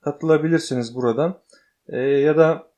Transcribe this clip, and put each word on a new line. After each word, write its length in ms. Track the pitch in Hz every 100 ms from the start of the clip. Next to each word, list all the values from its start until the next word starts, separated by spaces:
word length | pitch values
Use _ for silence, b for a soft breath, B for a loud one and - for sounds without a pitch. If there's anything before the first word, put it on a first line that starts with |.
katılabilirsiniz 920 | - 143 165 156 160 165 160 127 117
buradan. 480 | 123 123 113 160 190 _ b b b _
E, 100 | 120
ya 380 | 131 139 143 151
da 360 | 160 165 -